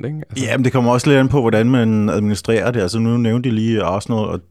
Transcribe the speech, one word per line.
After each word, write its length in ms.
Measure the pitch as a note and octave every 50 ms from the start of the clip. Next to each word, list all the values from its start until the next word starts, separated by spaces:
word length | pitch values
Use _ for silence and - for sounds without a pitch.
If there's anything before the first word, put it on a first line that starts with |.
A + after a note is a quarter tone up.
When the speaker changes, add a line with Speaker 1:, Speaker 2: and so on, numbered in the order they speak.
| G#2+
Speaker 1:
ikke? 160 | C3 D3+ D#3 - -
Altså. 160 | G#2+ C3+ C3
Speaker 2:
Ja, 120 | G#2+ A#2 C#3
men 60 | B2
det 60 | B2+ -
kommer 180 | C3 A#2+ A#2+
også 180 | B2 B2 - D#3
lidt 100 | C#3+ C3+
an 100 | C3 C3
på, 120 | B2+ D3
hvordan 280 | A#2 A2+ G#2+ G#2+ A2+ A#2+
man 400 | C3 B2 A#2 A2+ A2 G#2+ G#2 G#2
administrerer 640 | D#2+ G2+ G#2 G#2 G#2 F#2 - - A2+ G#2+ F#2 A#2
det. 100 | B2+ A#2
Altså, 180 | F#2+ F2 - A2+
nu 180 | A2+ A#2 A#2 A#2+
nævnte 300 | A#2 A2+ A2+ B2 A#2+ C3
jeg 60 | A2
lige 300 | A2 A2 A2+ A2+ G#2+ F#2
Arsenal, 340 | E2+ F#2 G#2 - - A#2+ A2
og 200 | G#2+ F2 E2+ F2+ - _